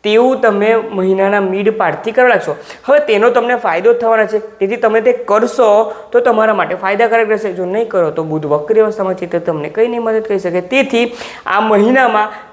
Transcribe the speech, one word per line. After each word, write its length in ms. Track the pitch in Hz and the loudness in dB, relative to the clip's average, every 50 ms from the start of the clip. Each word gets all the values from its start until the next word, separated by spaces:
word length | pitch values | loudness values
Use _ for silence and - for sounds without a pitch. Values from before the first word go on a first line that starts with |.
| - | 0
તેવું 380 | 208 214 226 247 254 262 - | 2 2 4 4 2 2 2
તમે 340 | 240 226 202 202 208 220 226 | 2 0 2 2 2 2 2
મહિનાના 640 | 226 220 226 220 190 185 190 190 190 196 196 202 208 | 0 -2 -4 -4 -2 0 0 2 2 2 0 2 0
મિડ 360 | 196 190 190 196 202 220 214 | 0 -2 -2 -4 -6 -6 -4
પાર્ટથી 340 | - 190 165 156 - - 220 | -2 -2 -2 -2 -4 -8 -2
કરવા 160 | 220 254 247 | 2 2 4
લાગશો. 280 | 247 226 180 - 160 147 - - - - - - | 4 2 2 0 -4 -8 -8 -12 -20 -20 -12 0
હવે 140 | - 285 294 | 2 2 2
તેનો 300 | 294 - 220 202 220 247 | 4 2 2 2 4 4
તમને 260 | 247 247 233 240 247 | 2 2 0 0 -2
ફાયદો 380 | 226 226 190 165 175 190 226 233 | -2 -2 -2 -2 2 2 2 2
થવાનો 320 | 240 233 226 226 220 214 | 2 2 2 2 2 2
છે, 140 | 196 214 208 | 0 -2 -4
તેથી 360 | 208 - - - 196 190 233 | -4 -6 -6 -4 -4 -2 -2
તમે 260 | - - - 214 226 | 0 0 2 2 2
તે 100 | 214 254 247 | 2 2 0
કરશો 800 | - - - 202 214 233 240 - - 247 214 202 214 226 214 - - - - | 0 -2 0 0 0 0 0 0 2 4 4 4 4 2 0 -6 -12 -12 -2
તો 80 | - 240 | 0 2
તમારા 340 | 240 247 226 220 220 220 214 | 2 2 2 2 2 2 2
માટે 220 | 190 175 165 180 | 0 -2 -4 -4
ફાયદાકારક 540 | 185 196 190 202 202 233 220 226 226 226 214 | -4 -2 -4 0 0 0 2 2 0 2 0
રહેશે. 240 | 220 202 220 202 180 | -2 -2 -2 -6 -6
જો 120 | 180 180 | -4 -6
નહીં 220 | 180 190 220 233 | -4 -2 -4 -4
કરો 240 | 220 - 185 170 151 | -2 0 0 0 0
તો 120 | 151 165 156 | -2 -4 -4
બુધ 220 | 156 156 156 151 | -4 -4 -4 -2
વક્રી 340 | 147 147 147 147 - 220 220 | -2 -2 -2 0 0 2 2
અવસ્થામાં 340 | 214 208 202 208 196 190 185 | 2 2 0 -4 -4 -4 -4
છે, 120 | 185 - | -6 -6
તો 140 | 175 175 170 | -4 -4 -4
તમને 300 | 170 180 160 151 143 - | -2 -2 -4 -4 -6 -6
કંઈ 180 | - 208 226 | -2 -2 -2
નહીં 140 | 247 240 233 | 0 -2 -4
મદદ 200 | 226 226 220 220 | -4 -2 -2 -2
કરી 180 | 214 - 202 190 | -2 -2 -4 -4
શકે. 220 | 185 180 170 180 | -2 -2 -4 -4
તેથી 520 | 175 180 262 269 269 269 - 233 240 233 - - - - - - - | -4 0 0 0 0 2 0 0 0 -2 -4 -12 -14 -14 -16 -12 -6
આ 160 | - 190 208 | -2 0 0
મહિનામાં 680 | 220 220 214 202 208 233 254 269 254 233 214 208 214 220 - - - - | 2 2 2 4 4 4 4 4 4 4 2 0 -2 -4 -6 -16 -20 -2